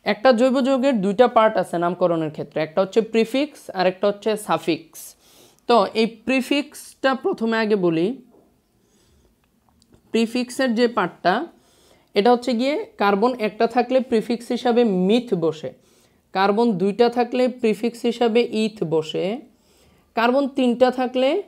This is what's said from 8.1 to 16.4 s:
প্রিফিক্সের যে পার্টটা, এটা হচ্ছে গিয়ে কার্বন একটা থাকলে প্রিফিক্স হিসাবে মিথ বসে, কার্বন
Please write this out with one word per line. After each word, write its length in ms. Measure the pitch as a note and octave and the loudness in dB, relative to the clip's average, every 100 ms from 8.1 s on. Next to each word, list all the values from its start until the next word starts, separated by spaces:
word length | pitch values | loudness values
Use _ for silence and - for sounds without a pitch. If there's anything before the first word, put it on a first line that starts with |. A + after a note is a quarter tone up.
| C4+ - _ _ _ _ _ _ _ _ _ _ _ _ _ _ _ _ _ _ | -6 -16 _ _ _ _ _ _ _ _ _ _ _ _ _ _ _ _ _ _
প্রিফিক্সের 640 | A3+ A3+ B3 B3 - C4 A3 | -2 0 -2 -6 -2 -2 2
যে 120 | A#3+ | 0
পার্টটা, 580 | A#3 F3 - F3 G#3 E4+ _ _ _ _ _ _ | 0 -4 -2 -2 0 -4 _ _ _ _ _ _
এটা 180 | G3+ G#3 | 0 2
হচ্ছে 220 | A#3+ B3 | 2 0
গিয়ে 320 | A3+ C4 D#4+ G#4+ - | -2 -2 -2 -8 -2
কার্বন 380 | G3+ G#3 A#3+ B3 | 0 2 0 -2
একটা 280 | G#3+ G#3 A3+ | -6 -2 0
থাকলে 320 | B3 A#3+ C4 | 0 0 0
প্রিফিক্স 480 | B3 A3+ - A#3 - | 0 -2 0 -6 -4
হিসাবে 320 | A#3+ B3+ A#3 | -4 0 2
মিথ 500 | A#3+ F#3 F#3 A#3+ A#3+ | 2 2 2 2 0
বসে, 360 | F3+ D#3+ D#3 - - _ _ _ _ _ | -2 -2 -4 -14 -16 _ _ _ _ _
কার্বন 380 | F#3+ | 0